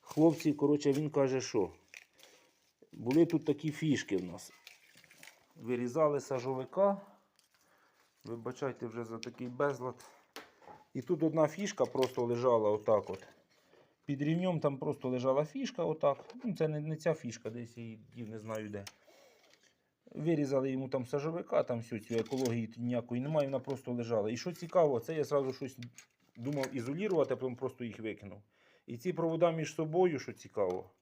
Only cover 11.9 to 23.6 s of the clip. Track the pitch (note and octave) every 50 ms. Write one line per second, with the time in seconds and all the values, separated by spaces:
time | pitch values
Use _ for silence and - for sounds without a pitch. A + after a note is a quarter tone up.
11.9 | - C3+ C3 B2 - - B2 A#2+ A#2+ A#2+ B2 B2+ A#2+ A2+ G#2+ G#2 G#2+ G#2+ G#2 -
12.9 | A2 G#2 F#2+ - F2+ E2 - - - _ _ _ _ _ _ _ _ - _ _
13.9 | _ _ _ - C#3+ C3+ D3 D3 D#3+ F3 F3+ F#3 F3 D3+ - D3 C#3 C3 D3+ D3+
14.9 | C#3+ - - - B2+ B2+ B2 C3 C3 C#3 D3+ D3+ - C4+ C#4 - - - E3 D#3+
15.9 | D#3 D#3 - D3 C#3 - - - - B3 - A#3+ F#3 - D#3+ D#3 D3+ D3+ D3 D#3
16.9 | D#3+ D3+ - F3+ D#3 D#3+ - B2 A2+ - _ A#2 A2+ A#2+ A#2+ A#2 - A#2+ A#2 A2+
17.9 | A2 A2 G#2+ - - A#2+ A#2 G#2+ A2 A2 G#2 A2 A2 A2 A2 G#2+ G#2 G#2 G2+ G2
18.9 | - _ _ _ - - - - _ _ _ _ - _ _ _ _ _ _ _
19.9 | _ _ _ - - - D3+ D#3+ E3+ D3+ D3 C3+ C#3 C#3 C3 C3+ C3 C3 C3+ C3
20.9 | C3+ C3+ B2 A#2+ - C#3+ C#3 D#3 E3 F3 - - - - C#3 - B2+ A#2 A2+ -
21.9 | - A2 G#2+ - A#2+ A2+ A2 - - C3 C3 B2 A#2 A#2 A2+ A2+ A2+ A#2 A#2+ A#2+
22.9 | B2 A#2+ A2+ - A#2+ B2 B2+ D3 D#3+ D#3 C#3+ C3+ C3+ B2+